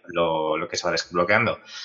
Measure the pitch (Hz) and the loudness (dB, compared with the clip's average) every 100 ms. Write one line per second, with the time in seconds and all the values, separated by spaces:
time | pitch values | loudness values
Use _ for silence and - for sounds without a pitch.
0 | - 85 85 80 78 78 - - 85 - | -4 0 2 2 0 -2 -2 -4 -2 -2
1 | - 87 87 107 110 - - - | -2 0 4 4 2 -2 -10 -16